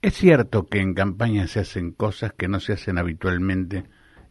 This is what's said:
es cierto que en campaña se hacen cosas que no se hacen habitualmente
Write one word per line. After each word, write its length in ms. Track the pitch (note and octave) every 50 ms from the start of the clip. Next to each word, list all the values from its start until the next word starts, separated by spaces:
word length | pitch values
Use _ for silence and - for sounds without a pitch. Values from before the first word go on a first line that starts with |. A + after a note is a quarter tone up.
es 120 | - G#3 -
cierto 540 | - - F3+ D#3+ C3+ A#2 - - G#2+ F2+ -
que 120 | - G2+
en 140 | F#2+ F#2+ F2+
campaña 540 | F2+ F#2+ G2+ F#2 G2 A#2 A#2 G#2+ G#2 F#2+ D#2+
se 120 | - A2
hacen 320 | F#2+ - - G2 F2 E2+
cosas 400 | - _ A2 G#2 G2 - - G#2+
que 160 | - - F2 F2+
no 140 | G2 F#2+
se 100 | - -
hacen 260 | G#2+ F#2 - - F#2 F2
habitualmente 840 | F2 E2+ E2 D#2+ - F#2+ F2+ F2 F#2 F#2+ F#2 F#2 F#2 F2 G2 - - - _ _ _ _ _ - - _